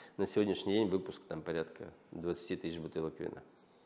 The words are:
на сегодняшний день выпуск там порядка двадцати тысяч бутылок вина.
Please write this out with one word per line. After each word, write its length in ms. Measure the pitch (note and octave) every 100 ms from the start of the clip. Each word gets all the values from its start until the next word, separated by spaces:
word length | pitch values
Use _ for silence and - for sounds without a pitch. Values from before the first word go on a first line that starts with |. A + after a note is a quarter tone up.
| - -
на 100 | G2
сегодняшний 480 | G#2+ G#2 F#2 G2+
день 140 | G#2 G#2
выпуск 340 | F#2 - - -
там 120 | D#2+
порядка 440 | E2 E2 D#2+ - - - -
двадцати 460 | E2 E2+ E2+ - F#2
тысяч 220 | E2+ E2
бутылок 360 | D#2+ D#2+ D#2+ -
вина. 240 | D#2+ - - - - -